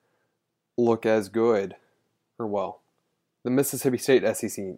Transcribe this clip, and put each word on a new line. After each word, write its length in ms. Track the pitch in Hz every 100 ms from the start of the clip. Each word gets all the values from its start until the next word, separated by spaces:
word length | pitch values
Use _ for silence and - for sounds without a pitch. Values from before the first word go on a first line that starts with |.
| _ _ _ _ _ _ _ -
look 280 | 117 113
as 240 | 113 110 95
good, 480 | 113 117 107 98 - _ _ _ _ _ -
or 80 | 113
well, 340 | 101 92 - _ _ _ _ _ _
the 60 | 120
Mississippi 480 | 131 139 131 139 123
State 260 | - 127
S 180 | 101 104
E 60 | 107
C 140 | - 95